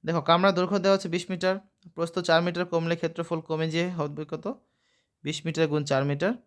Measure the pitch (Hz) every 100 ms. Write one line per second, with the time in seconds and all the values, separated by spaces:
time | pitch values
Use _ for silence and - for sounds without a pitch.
0 | 143 165 143 170 196 175 185 202 190 196
1 | 196 170 170 185 185 190 - _ 170 -
2 | 165 175 175 165 175 170 180 170 165 170
3 | 165 165 165 165 160 156 160 160 180 175
4 | 147 147 151 160 196 - _ _ _ _
5 | _ _ 147 156 165 156 160 151 147 135
6 | 139 143 180 247